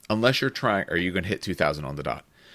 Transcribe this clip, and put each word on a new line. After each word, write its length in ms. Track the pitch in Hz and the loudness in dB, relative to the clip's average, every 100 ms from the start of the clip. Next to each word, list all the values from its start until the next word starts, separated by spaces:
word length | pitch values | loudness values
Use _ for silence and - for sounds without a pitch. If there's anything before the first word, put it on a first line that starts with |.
| - | -4
unless 320 | 110 120 135 | 2 2 2
you're 80 | 135 | 0
trying, 400 | - 127 98 - | 0 0 0 0
are 80 | 85 | 0
you 140 | 90 | 0
gonna 160 | 92 90 | 0 -2
hit 140 | 104 | -2
two 120 | - 87 | -2 0
thousand 300 | 78 73 69 | 2 0 -4
on 100 | 71 | -6
the 80 | |
dot. 220 | 71 58 - _ - | -6 -6 -8 _ -20